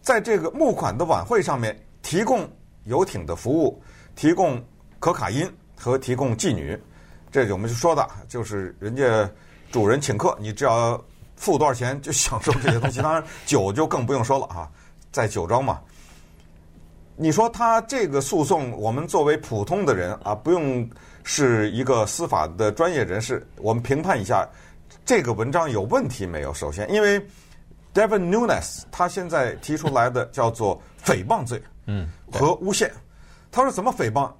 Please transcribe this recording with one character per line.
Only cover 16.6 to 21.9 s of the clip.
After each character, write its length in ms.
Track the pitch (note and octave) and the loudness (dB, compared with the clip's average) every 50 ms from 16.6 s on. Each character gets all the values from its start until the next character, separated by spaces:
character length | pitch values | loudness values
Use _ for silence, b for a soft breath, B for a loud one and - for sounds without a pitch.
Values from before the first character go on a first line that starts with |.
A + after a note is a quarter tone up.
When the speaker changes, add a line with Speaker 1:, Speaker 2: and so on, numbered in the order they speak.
| - - - - - - - - - - - | -20 -20 -20 -20 -20 -20 -20 -20 -20 -20 -10
Speaker 1:
你 160 | - D#3 D#3+ D3+ | -2 0 2 4
说 160 | G#3 A3+ A#3 | 4 2 2
他 320 | A3+ F#3+ A#3+ A#3 A3+ A3 F#3+ | 2 0 2 2 2 2 0
这 240 | - C#4 C4+ A3 | 0 -2 -2 -2
个 140 | D#3+ C3+ C#3 | 0 0 -2
诉 240 | C3+ - - F3 D3 | -2 0 0 0 2
讼， 260 | A#2+ E3+ E3 C#3 B2 A2+ | 2 2 0 0 -4 -6
我 200 | - G#2 A2 A#2 | -4 -4 -2 -2
们 140 | C3+ D#3 D3+ | -2 -4 0
作 160 | - F#3 D3 | 2 2 4
为 120 | D3 D3+ D#3 | 4 2 0
普 260 | D3+ - A#2 G#2+ G#2 | -2 -4 -4 -4 -2
通 200 | - F3 G3+ G3 | -2 -2 0 2
的 100 | D3+ A#2+ | 2 2
人 200 | F#2 F2 F2 G2 - - | 2 0 -4 -6 -6 -4
啊， 120 | G2 G#2 | -4 -6
不 160 | G#2+ - D3+ | -4 0 0
用 380 | F3 F3+ D#3+ C#3 C3 B2 A#2+ A#2 B B B B B B B | 2 2 2 0 -2 -2 -4 -6 B B B B B B B
是 480 | - - - C#3+ B2+ A#2 A2 G#2+ G#2+ | -6 0 2 4 4 4 4 2 0
一 140 | F2+ A#2 C3 | 0 -2 0
个 220 | B2+ | 2